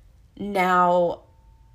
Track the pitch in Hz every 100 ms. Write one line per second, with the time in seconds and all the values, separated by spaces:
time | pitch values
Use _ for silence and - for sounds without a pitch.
0 | - _ _ - 202 196 180 180 180 180
1 | 175 - - _ - - _